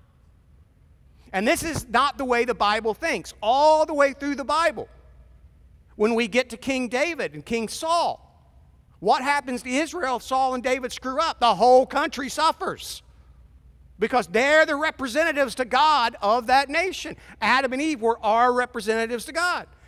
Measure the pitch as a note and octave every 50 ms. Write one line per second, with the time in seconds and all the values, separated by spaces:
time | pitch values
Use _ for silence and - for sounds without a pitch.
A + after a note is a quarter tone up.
0 | - _ _ _ _ _ _ _ _ _ _ - _ _ _ _ _ _ _ _
1 | _ _ _ _ - - - F#3+ G3+ A#3+ E4 - D4 E4 D4 - - - G#3+ A#3+
2 | C4+ C#4+ C4+ - C#4 B3+ A#3+ A#3+ A#3 A#3+ A#3 - G#3+ G3+ G#3+ A3 G#3+ A3+ G#3 -
3 | - E4 C#4+ G3 D3+ - - - - G#3+ B3 C4+ D4 D#4 D#4 D#4 D#4 D#4 D#4+ C#4+
4 | C#4+ C#4 C4+ - C#4 C#4+ C#4+ B3 C#4 A3 C#4+ D#4 E4 E4 C4+ G#3 A#2+ - - -
5 | - - - - - - - - - - _ _ - - - - _ _ _ -
6 | G#3 A3 A#3 A3+ A#3+ A3 F3 A#3+ B3+ B3 A3+ G#3+ - - C4+ C4 B3+ A#3 A#3+ B3
7 | D4 F4 E4 C#4+ G#3+ D#3+ C#3+ D3+ C#3+ - A#3 A#3 A3+ G#3 - - - D#4+ E4 F4
8 | D#4+ A3 C3+ - - - _ _ _ _ _ - - - _ _ _ _ _ _
9 | - G3 B3+ D4+ B3+ C#4 C#4+ C#4+ C#4 C4+ B3+ B3 - B3+ B3 C4+ E4 D4+ - F4+
10 | C4 C4 B3+ A3 - - C4 C4 C4+ C4 B3+ B3+ A3+ C4 B3+ C4+ B3+ A#3+ - -
11 | - B3+ C4 C#4 E4 D#4+ C4 - B3 A#3 G#3 E3+ G#3+ B3 B3+ B3+ C4+ C4 - C#4+
12 | D4 D#4+ - - C#4+ B3+ - - D4+ E4 D4 - F#4 F4 D#3 - - - - -
13 | - - - - - - - - - - - - - - - - - - - -
14 | F#3+ A3+ - B3 G3+ - F3 G#3+ B3+ C#4 D4+ D#4 D#4+ D4+ D4+ C#4+ D4+ D#4+ - -
15 | B3+ C4 G#3+ D4 E4 E4+ D4+ C#4+ C#4 A#3+ - - B3+ G#3+ F3+ B3 D4 D#4 D4+ C#4
16 | A#3+ A#3 A#3 - - G3+ A3 B3 A#3+ A3 B3+ C4+ C#4+ C4+ C#4+ E4 F4 F#4+ E4 -
17 | - D4 C#4+ - - - - - - G#3 A#3 C4+ C#4 B3+ B3 B3+ D4 D#4+ D4+ A#3
18 | G#3+ A3+ A#3 A3+ - G#3+ G#3+ A3+ A#3+ B3+ B3 B3 B3 A#3+ B3 A#3+ F#3+ G#3 A3 A3+
19 | A3+ A3+ B3 A#3 - - C#4+ D#4+ F4 F4+ F4 C#4 F#3 - - _ -